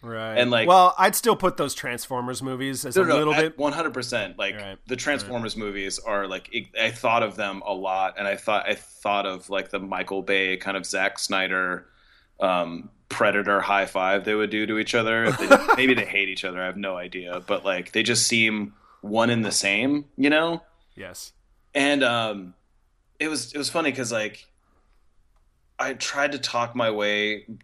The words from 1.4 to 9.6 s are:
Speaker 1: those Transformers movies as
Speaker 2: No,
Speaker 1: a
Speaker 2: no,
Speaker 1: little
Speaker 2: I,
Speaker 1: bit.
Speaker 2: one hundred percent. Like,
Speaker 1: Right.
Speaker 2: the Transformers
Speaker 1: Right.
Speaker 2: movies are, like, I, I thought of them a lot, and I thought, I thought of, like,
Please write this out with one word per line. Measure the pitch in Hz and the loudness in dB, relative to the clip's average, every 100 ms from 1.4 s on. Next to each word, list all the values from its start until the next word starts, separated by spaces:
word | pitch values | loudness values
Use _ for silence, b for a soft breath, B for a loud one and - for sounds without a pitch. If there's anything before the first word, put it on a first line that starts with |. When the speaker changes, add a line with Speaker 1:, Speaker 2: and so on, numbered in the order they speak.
| 185 - | 2 0
Speaker 1:
those | 147 | -4
Transformers | - 139 120 - 127 123 127 | -4 -6 -6 -6 -6 -4 -6
movies | 131 127 135 131 | -6 -4 -4 -4
as | 143 147 | 0 2
Speaker 2:
No, | |
Speaker 1:
a | 180 | 4
Speaker 2:
no, | 147 | 4
Speaker 1:
little | 151 | 4
Speaker 2:
I, | 156 | 2
Speaker 1:
bit. | 160 160 | 0 0
Speaker 2:
one | 143 | -2
hundred | 147 160 | 0 -4
percent. | 131 120 120 98 87 | -4 -4 -4 -4 -6
Like, | 98 104 | -6 -6
Speaker 1:
Right. | 101 95 - | -10 -14 -8
Speaker 2:
the | 127 | -4
Transformers | - 139 101 123 113 107 | -2 -2 -2 -6 -6 -6
Speaker 1:
Right. | 104 | -6
Speaker 2:
movies | 101 98 - | -6 -6 -6
are, | 113 101 98 | -4 -4 -2
like, | 95 - | -8 -6
I, | 113 95 107 113 | -8 -8 -2 -2
I | |
thought | 113 - 117 | 0 2 2
of | 113 95 | 0 -2
them | 101 98 101 | -6 -6 -6
a | |
lot, | 95 95 95 95 90 | -4 -2 0 -2 -2
and | 101 | -4
I | 98 | -4
thought, | - 104 92 | 0 0 0
I | 104 | -6
thought | - - 104 101 98 | -6 -8 -2 0 -2
of, | 92 - | -6 -6
like, | 98 | -6